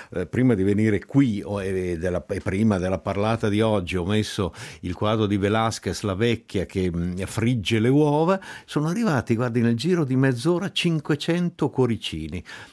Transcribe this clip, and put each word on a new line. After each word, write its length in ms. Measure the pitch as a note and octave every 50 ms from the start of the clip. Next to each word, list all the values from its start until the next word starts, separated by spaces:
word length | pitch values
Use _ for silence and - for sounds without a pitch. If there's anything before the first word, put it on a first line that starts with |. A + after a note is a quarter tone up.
| - -
eh, 160 | - F2+ F#2 -
prima 260 | - A2+ B2+ C3 A#2+
di 80 | F#2+
venire 420 | F#2+ G2 G#2 G2+ A2 A2 G#2 F#2+ -
qui, 360 | - - C#3 C#3 B2 G#2+ G2+ E2+
o, 160 | - G2+ G2+
e 380 | F#2+ F#2+ G2 F#2 F2+ F2+ F2+ E2
della, 260 | E2 F#2 F2 F2 - -
e 120 | G2+ F#2+
prima 380 | - - F#2 F#2+ A2 A2+ G#2 F#2
della 220 | F2 F#2 F#2+ F2
parlata 500 | - G#2 G2 G2 G#2 A2 A2+ A2 - G#2+
di 120 | G2+ G#2
oggi, 360 | A2 A2+ G#2+ G#2 F#2 E2+ F#2 F#2
ho 80 | E2+
messo 480 | F2 G#2 G#2+ G#2+ - - - G2+ E2+ - - - - - -
il 120 | - F2+ F2
quadro 320 | - - G#2 A2 A2 A2
di 120 | G2+ G2+ G2+
Velázquez, 640 | F#2+ G2+ G#2 A2 A2+ A2+ G#2+ - - G#2 F2 -
La 140 | - G#2 F#2+
vecchia, 500 | F2+ A2+ A#2+ A2+ A2 - - - G2+ E2+
che, 260 | - - G2 F#2 F#2 E2+
mm, 280 | E2+ E2+ F2+ F2+ F2+
frigge 580 | F#2+ - - - G#2+ A#2 C3 A#2+ G2 - A2+ A2
le 80 | G#2+ B2
uova, 520 | C3+ D3 D3+ D3 C#3+ D3+ D#3+ E3 F#3+ G3 - - - - -
sono 220 | - - D#3 D3 D#3
arrivati, 480 | F3 A3+ A#3+ A3 D#3+ B2 G2 - A#2+
guardi, 260 | G#2+ B2+ B2 A2+ B2
nel 140 | A2+ A#2 A#2
giro 280 | A2+ A#2 E3+ F#3 E3+ D#3+
di 120 | B2+ C3
mezz'ora 540 | C3 C3+ C3+ C3 A#2 A#2 D#3+ F3+ E3+ G3 E3+
cinquecento 960 | - - - F3 E3 D#3 - - D#3+ D3 - - E3+ F3 F3 E3+ - - D#3+ C3+
cuoricini. 760 | - - B2+ A#2+ A#2 G2 - - - D#2+ D#2 D#2 D#2 F#2 - - - - - -